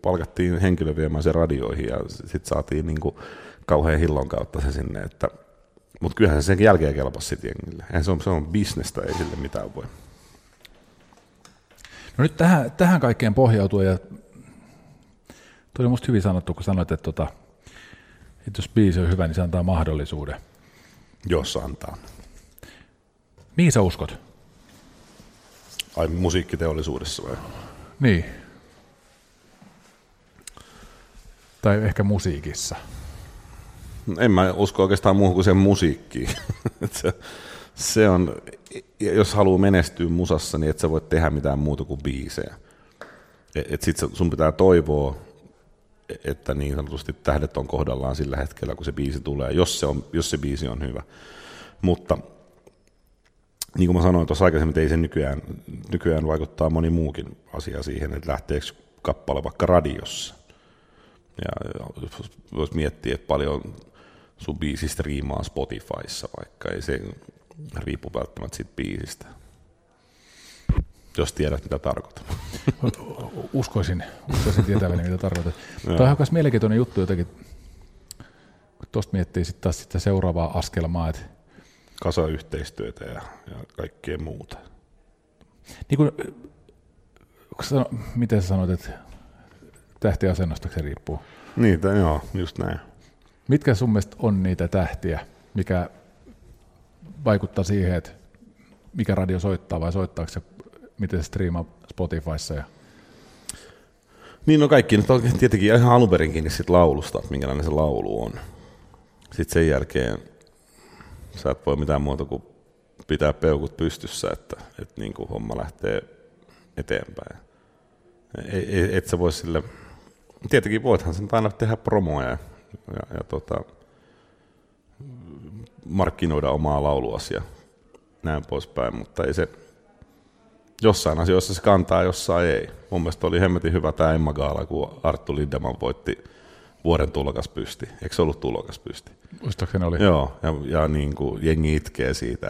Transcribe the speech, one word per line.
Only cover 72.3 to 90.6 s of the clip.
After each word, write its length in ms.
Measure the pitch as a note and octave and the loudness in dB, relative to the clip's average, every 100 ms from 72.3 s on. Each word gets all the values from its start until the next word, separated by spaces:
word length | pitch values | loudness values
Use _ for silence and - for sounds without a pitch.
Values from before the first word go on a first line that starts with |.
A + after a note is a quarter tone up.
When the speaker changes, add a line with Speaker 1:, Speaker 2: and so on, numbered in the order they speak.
| - - - - - B2 - - - A#2 - - | -10 -10 -4 -4 0 -2 -4 -12 -12 -12 -12 -6
Speaker 2:
Uskoisin, 500 | C3+ - A2+ F2 F2+ - - - | -4 -2 -2 -2 -4 -6 -14 -6
uskoisin 320 | - - F2+ F2+ | 0 2 2 2
tietäväni, 380 | G2+ F#2+ F2 | 2 2 0
mitä 140 | F2 F2+ | -2 -2
tarkoitat. 360 | G2 F2+ E2+ - | -2 -2 -4 -6
Speaker 1:
<laughs> 320 | - - - | -12 -12 -2
Joo. 100 | E2+ | 4
Speaker 2:
Toi 100 | B2+ | 4
on 80 | C#3+ | 4
myös 120 | C#3+ | 2
mielenkiintoinen 460 | E3+ D3 A#2 G#2+ A2 | 4 4 2 2 2
juttu 220 | B2 - | 2 0
jotenkin, 280 | F#2 F#2 E2+ - - - - - - - _ - - _ _ _ _ _ | 0 0 -2 -8 -20 -20 -20 -20 -20 -20 _ -20 -20 _ _ _ _ _
kun 100 | - | -6
tosta 220 | G#2+ G2 | -6 -2
miettii 320 | F#2+ - - E2+ | -2 -2 -2 -4
sit 160 | - | -2
taas 180 | F#2+ F2 | -4 -4
sitä 200 | - F#2 | -6 -2
seuraavaa 580 | G2+ F#2+ F#2 E2+ E2 F2+ | 0 2 2 0 -2 -2
askelmaa, 520 | - - E2 E2+ D#2+ | -4 -2 -2 -2 -2
et 160 | D#2 - - _ - _ _ _ - | -4 -10 -20 _ -20 _ _ _ -6
Speaker 1:
Kasayhteistyötä 1080 | - E2+ D#2 D#2 - D2 D2 - G#1+ - - | -4 0 -2 -2 -8 -10 -10 -10 -12 -10 -14
ja, 160 | A1+ - - - | -14 -16 -20 -18
ja 80 | - - - | -18 -18 -12
kaikkea 400 | - _ - D#2+ | -12 _ -10 -8
muuta. 400 | D#2 - - - - - _ _ _ _ _ _ _ _ - - - | -8 -12 -14 -18 -20 -20 _ _ _ _ _ _ _ _ -20 -18 -4
Speaker 2:
Niin 80 | C#3 | 2
kun, 140 | D3 - - - - _ _ _ _ _ _ _ _ _ _ - | 2 2 -12 -14 -20 _ _ _ _ _ _ _ _ _ _ -14
kun 100 | - | -2
sano-, 240 | C#3 B2+ A#2 - A#2+ | 0 0 -4 -8 -4
miten 260 | A#2 A2 | 2 2
sä 60 | F#2 | 2
sanoit, 220 | F#2+ F#2 | 0 0
että 200 | F2+ - - - - - - - - - - _ - | -2 -4 -14 -18 -20 -20 -20 -20 -20 -20 -20 _ -2
tähtiasennosta 720 | G#2+ D2+ F#2+ E2+ F2+ D#2+ | -2 2 0 0 -2 -4